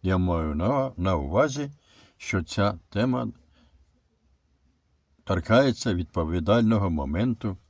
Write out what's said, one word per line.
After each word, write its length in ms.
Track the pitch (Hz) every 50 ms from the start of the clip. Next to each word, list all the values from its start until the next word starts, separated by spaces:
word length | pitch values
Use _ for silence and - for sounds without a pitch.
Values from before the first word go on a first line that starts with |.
Я 160 | - 92 95
маю 380 | 90 90 90 85 82 80 78 73
на, 360 | 76 85 110 143 139 135 131 -
на 180 | - 87 95 92
увазі, 560 | 80 69 69 82 107 147 151 131 143 147 143 143 _ _ _ _ - - _ _
що 260 | _ - - - 95 82
ця 360 | - - - 98 104 101 - _ _
тема 420 | - 101 113 131 127 127 120 107 - _ _ _ _ _ _ _ _ _ _ _ _ _ _ _ 226 _ _ _ _ _ _ _ _ _ _ _ _ _ _ _ _ _ _ _ _ _ _
торкається 720 | - 98 92 - - 110 123 139 135 113 - - 117 95
відповідального 960 | 87 82 - - 90 82 78 82 90 80 90 104 120 113 107 113 104 98 92
моменту 680 | 82 76 67 67 73 87 110 127 113 - - 107 95 - _